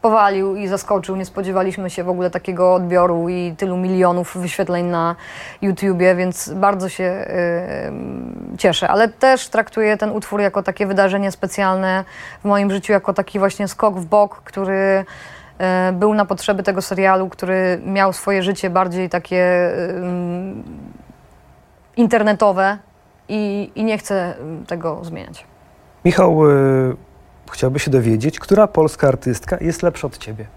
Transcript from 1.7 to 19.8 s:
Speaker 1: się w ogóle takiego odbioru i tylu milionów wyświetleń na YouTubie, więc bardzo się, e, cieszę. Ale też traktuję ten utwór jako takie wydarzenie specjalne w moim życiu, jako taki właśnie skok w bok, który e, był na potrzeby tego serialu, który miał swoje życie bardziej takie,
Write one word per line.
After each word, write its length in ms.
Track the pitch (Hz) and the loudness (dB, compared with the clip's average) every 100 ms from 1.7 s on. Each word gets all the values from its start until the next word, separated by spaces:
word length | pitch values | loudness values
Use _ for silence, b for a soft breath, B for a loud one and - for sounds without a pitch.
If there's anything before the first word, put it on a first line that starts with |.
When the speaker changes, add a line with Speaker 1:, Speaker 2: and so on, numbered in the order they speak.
| 185 185 | -2 -8
Speaker 1:
się 140 | 180 | -6
w 60 | 175 | -4
ogóle 200 | 180 180 | -2 -2
takiego 440 | 170 - 180 180 | -4 -6 2 4
odbioru 560 | 185 175 180 180 170 170 | 4 2 2 4 2 -2
i 260 | 180 175 160 | -4 -6 -4
tylu 200 | 190 180 | -4 -2
milionów 600 | 185 185 180 175 175 185 | 0 2 2 2 -4 -6
wyświetleń 480 | 180 - 185 175 175 | -8 -4 -2 -2 -2
na 300 | 170 165 170 B B B B | -2 -2 -4 B B B B
YouTubie, 540 | 202 185 202 180 180 180 | -2 0 0 2 4 4
więc 340 | 185 175 - | 0 -4 -8
bardzo 400 | 190 196 202 185 | 0 0 0 -6
się, 140 | - | -4
e, 880 | 185 185 - 185 175 170 180 69 - - - - 62 - 50 - | -4 -4 -6 -4 -2 -2 -6 -8 -8 -8 -10 -10 -10 -12 -12 0
cieszę. 300 | 196 160 180 | 0 0 0
Ale 200 | 190 226 | 2 2
też 380 | - 262 262 - | 4 4 4 0
traktuję 480 | 220 214 - 214 208 | -4 -2 0 0 0
ten 140 | 214 | -2
utwór 300 | 214 - 208 | -4 -6 -2
jako 220 | 202 202 | 0 0
takie 220 | 190 185 202 | -4 -4 -2
wydarzenie 460 | 196 196 196 196 | 2 2 2 -2
specjalne 720 | - 185 - 196 190 190 185 190 B B B | -4 -8 -2 0 0 0 -2 -4 B B B
w 40 | 208 | 0
moim 260 | 202 202 | 2 2
życiu, 220 | 190 - | -2 0
jako 200 | 202 196 | 0 2
taki 260 | 196 196 208 | -2 -2 0
właśnie 280 | 196 - 202 | 0 0 -8
skok 280 | - 220 185 | 0 0 0
w 60 | 165 | 2
bok, 360 | 208 208 - | 4 4 0
który 640 | - - 190 196 196 196 190 B B B B - | -14 -6 -2 0 2 2 0 B B B B -4
e, 340 | 185 185 185 | 0 2 0
był 200 | 185 208 | 2 2
na 120 | 214 202 | 2 0
potrzeby 380 | 196 - 202 | -2 -2 0
tego 180 | 202 190 | 0 -2
serialu, 480 | 190 190 190 190 190 | -4 0 4 4 0
który 520 | - 185 185 185 180 - | -6 -2 0 0 -2 -2
miał 280 | 196 196 | 2 2
swoje 300 | 185 - 196 | 0 -2 0
życie 260 | 185 196 190 | 0 -2 0
bardziej 400 | 180 185 175 185 | 0 0 -2 -4
takie, 600 | 180 - 180 180 180 175 - | -4 -2 0 2 2 2 -2